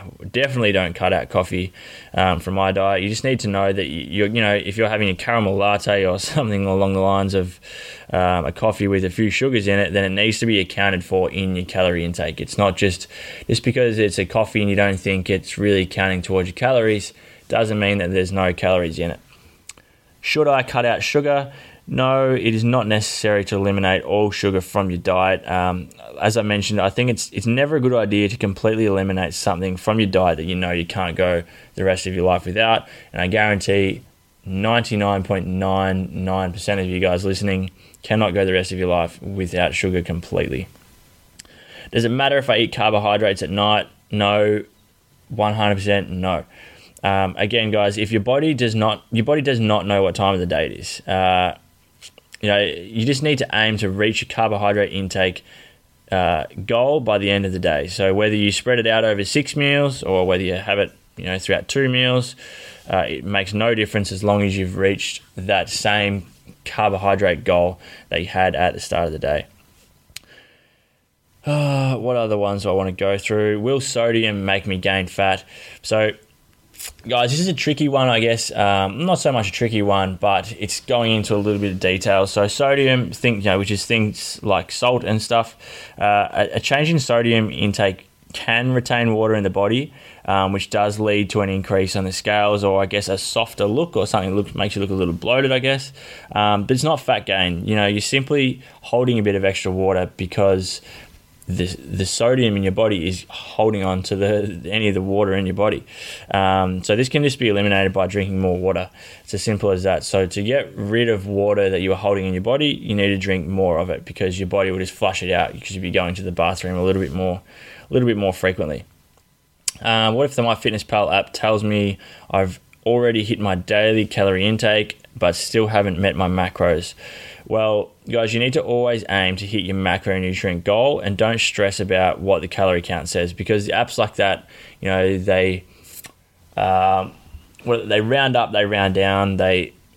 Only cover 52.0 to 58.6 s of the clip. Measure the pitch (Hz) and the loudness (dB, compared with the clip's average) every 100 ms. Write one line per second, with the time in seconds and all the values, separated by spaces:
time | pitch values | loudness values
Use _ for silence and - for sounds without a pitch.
52 | - - _ - 107 101 101 85 95 113 | -20 -20 _ -6 0 2 2 -4 -8 -2
53 | 117 135 151 135 131 110 110 104 101 95 | 0 0 0 0 0 0 0 0 -2 0
54 | 107 110 - - 110 101 101 104 98 98 | 0 0 -6 -2 0 2 2 2 0 -2
55 | 95 98 92 90 - - - _ _ _ | -4 0 0 -2 -16 -20 -20 _ _ _
56 | - 95 87 82 - - 98 117 131 151 | -4 0 2 0 -2 -10 -2 0 2 2
57 | 113 104 98 101 98 92 87 76 80 92 | 2 0 2 2 0 0 0 0 -2 0
58 | 95 98 107 107 104 98 | 2 2 2 2 0 0